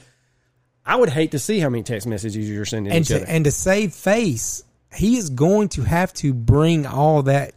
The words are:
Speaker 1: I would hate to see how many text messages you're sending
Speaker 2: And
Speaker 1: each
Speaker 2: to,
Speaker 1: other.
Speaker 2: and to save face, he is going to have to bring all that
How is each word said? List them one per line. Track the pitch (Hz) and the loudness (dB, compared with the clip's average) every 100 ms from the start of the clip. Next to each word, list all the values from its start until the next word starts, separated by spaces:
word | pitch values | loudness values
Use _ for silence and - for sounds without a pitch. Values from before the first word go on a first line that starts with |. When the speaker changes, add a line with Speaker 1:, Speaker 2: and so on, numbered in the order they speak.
| _ _ _ _ _ _ _ _ - | _ _ _ _ _ _ _ _ -2
Speaker 1:
I | 226 | 2
would | 226 | 2
hate | 135 160 | 2 -2
to | 147 | -2
see | - 214 | -2 -2
how | 151 | 0
many | 117 | -2
text | 101 110 120 | -4 -6 -6
messages | 107 107 104 107 | -6 -6 -6 -6
you're | 104 | -6
sending | 104 110 101 | -6 -6 -2
Speaker 2:
And | 165 | 0
Speaker 1:
each | 147 | 0
Speaker 2:
to, | - | -2
Speaker 1:
other. | 92 | -2
Speaker 2:
and | 165 | 0
to | 147 | 0
save | - 185 202 214 | 0 0 0 -2
face, | - 185 220 214 117 - - - _ _ | -2 0 0 0 -2 -6 -10 -16 _ _
he | - 202 247 | -2 0 2
is | 170 | 0
going | 127 160 208 202 | 0 2 4 0
to | - | -2
have | 120 170 185 | 0 0 0
to | - 143 | -2 -4
bring | 127 113 139 160 165 135 | 0 2 4 4 2 0
all | 120 151 151 | 0 2 4
that | 135 139 139 | 2 0 -2